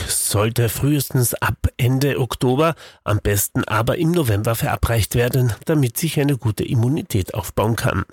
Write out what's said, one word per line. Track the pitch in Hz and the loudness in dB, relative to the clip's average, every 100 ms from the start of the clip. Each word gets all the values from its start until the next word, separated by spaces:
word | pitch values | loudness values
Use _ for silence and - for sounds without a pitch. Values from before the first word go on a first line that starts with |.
| - | -4
sollte | - - 104 113 113 117 | -4 -2 0 0 0 0
frühestens | - 135 147 - 135 120 | 0 0 0 0 0 0
ab | - - - - - | -2 -4 -2 -2 0
Ende | 120 131 139 - | 0 2 0 0
Oktober, | 123 - 127 131 160 160 - - | -2 -2 0 2 0 -2 -10 -8
am | - 104 | -4 -2
besten | 107 101 - 131 | 0 -2 -2 -4
aber | - 107 123 123 | -2 0 0 0
im | 160 | 2
November | 175 131 101 113 | 2 2 0 0
verabreicht | 113 151 - - 113 - 123 | -2 -2 0 0 0 0 0
werden, | 120 127 123 104 - | 2 2 0 -2 0
damit | 156 127 - | 2 2 0
sich | 165 151 | -2 0
eine | 143 139 | 0 0
gute | 113 104 - | 0 -2 0
Immunität | 123 117 160 202 107 90 | 2 2 0 0 -2 -2
aufbauen | - - - 107 113 | -6 -4 -2 0 0
kann. | 113 95 - | 0 -2 -4